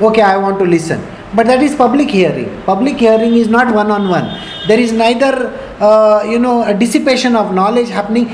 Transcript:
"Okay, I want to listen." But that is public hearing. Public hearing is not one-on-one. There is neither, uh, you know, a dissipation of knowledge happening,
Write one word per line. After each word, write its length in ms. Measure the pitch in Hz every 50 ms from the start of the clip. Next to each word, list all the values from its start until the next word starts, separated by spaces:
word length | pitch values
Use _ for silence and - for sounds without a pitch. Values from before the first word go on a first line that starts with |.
"Okay, 200 | 208 220 220 220
I 160 | 208 196 190
want 200 | 196 196 196 196 190
to 60 | 185
listen." 360 | 175 170 160 156 - 135 101 - - - - - - 202
But 120 | 226 226
that 140 | 226 254 254
is 140 | 302 277 -
public 340 | - 247 226 247 285 285 -
hearing. 400 | 202 190 175 147 - 131 113 - - - -
Public 320 | - - - 254 285 -
hearing 380 | - 233 220 220 220 233 233 233
is 140 | 233 226 208
not 240 | 226 240 254 233 214
one-on-one. 540 | 208 208 214 208 208 202 185 175 151 120 107 - - - - - - -
There 120 | 170 220 247
is 140 | 247 226 220
neither, 400 | 226 226 233 247 240 269 269 262 254 247 - - - - - - -
uh, 440 | 202 208 214 214 214 214 214 208 208
you 140 | 214 233 240
know, 240 | 247 247 240 233 220
a 100 | 202 202
dissipation 640 | 190 240 233 - 285 302 277 247 - - 247 233
of 180 | 220 196 180 185
knowledge 360 | 185 190 214 240 247 240 -
happening, 400 | - 202 208 220 220 240 233 -